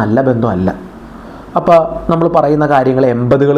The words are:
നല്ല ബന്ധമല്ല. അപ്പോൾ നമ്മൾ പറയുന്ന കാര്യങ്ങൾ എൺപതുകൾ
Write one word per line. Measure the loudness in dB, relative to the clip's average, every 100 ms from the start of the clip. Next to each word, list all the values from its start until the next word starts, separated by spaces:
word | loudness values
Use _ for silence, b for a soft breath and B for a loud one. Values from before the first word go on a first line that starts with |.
നല്ല | 0 0 0
ബന്ധമല്ല. | 0 0 0 -2 -4 -10 -20 B B B B B -4
അപ്പോൾ | 4 4 2 -4 -4
നമ്മൾ | 0 0 2
പറയുന്ന | 2 2 2
കാര്യങ്ങൾ | 2 2 2 2
എൺപതുകൾ | 0 0 2 2